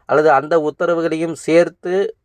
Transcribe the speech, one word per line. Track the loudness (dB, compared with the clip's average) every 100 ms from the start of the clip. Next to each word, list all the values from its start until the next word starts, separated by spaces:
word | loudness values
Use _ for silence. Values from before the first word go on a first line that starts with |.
| -2
அல்லது | 2 4 2
அந்த | 2 0 -2
உத்தரவுகளையும் | -2 -2 -2 -2 -4 -6 -6 2
சேர்த்து | 2 2 -2 -6 -4 -4 -8